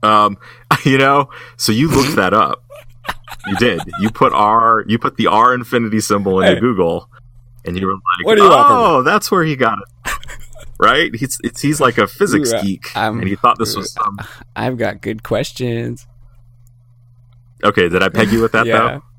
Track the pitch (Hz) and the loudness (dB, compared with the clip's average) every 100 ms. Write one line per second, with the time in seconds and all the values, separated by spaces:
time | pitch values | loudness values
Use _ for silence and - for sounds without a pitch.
0 | 107 107 107 101 - - - - - 135 | 4 4 2 -2 -16 -20 -2 0 2 2
1 | 135 139 139 - - - - 110 160 139 | 4 2 0 -6 -20 -8 -2 0 2 2
2 | 135 151 92 104 80 - - - - - | 0 0 2 2 0 -2 -12 -20 -20 -20
3 | - - - - - 98 120 90 - 90 | -12 -12 -12 -16 -8 -2 0 -2 -8 -4
4 | 104 - 131 - 104 113 113 110 98 113 | -6 0 0 2 2 4 2 0 0 -2
5 | 139 - 101 101 120 123 117 123 117 110 | -2 -2 0 4 4 2 -2 -2 0 -2
6 | 104 104 98 95 95 92 120 104 85 87 | 0 -2 0 2 2 2 0 0 0 -2
7 | - - - - - - - 90 95 98 | -8 -20 -20 -20 -20 -18 -8 -6 -4 -4
8 | - 90 - 214 202 131 - - 220 151 | -4 -4 0 4 6 6 6 4 4 2
9 | 131 208 - 196 160 139 117 104 95 - | 2 0 0 0 0 0 -2 -2 -10 -14
10 | - - - - - - - - 104 131 | -10 -10 -12 -16 -16 -18 -18 -2 2 2
11 | - 117 131 - 117 - 143 147 135 120 | 0 -4 -6 -6 -8 -4 -4 0 0 2
12 | 170 - 202 151 139 117 98 95 - - | -2 0 0 0 0 -2 -4 -6 -8 -4
13 | 110 110 92 98 120 117 110 107 95 - | -4 -4 -4 0 0 0 -2 -6 -10 -6
14 | 107 101 107 - - - 113 127 110 - | -6 -6 -16 -18 -18 -8 -6 -4 -6 -6
15 | - 110 - 110 135 - 123 117 117 120 | -8 -10 -4 -4 -4 -6 -6 -4 -6 -10
16 | - - - - - - - _ _ _ | -16 -20 -20 -20 -20 -20 -20 _ _ _
17 | _ _ - - _ _ - 101 87 90 | _ _ -20 -20 _ _ -2 2 2 2
18 | 95 - 113 113 113 113 113 110 117 135 | 0 2 2 2 2 2 2 2 2 -2
19 | - | -14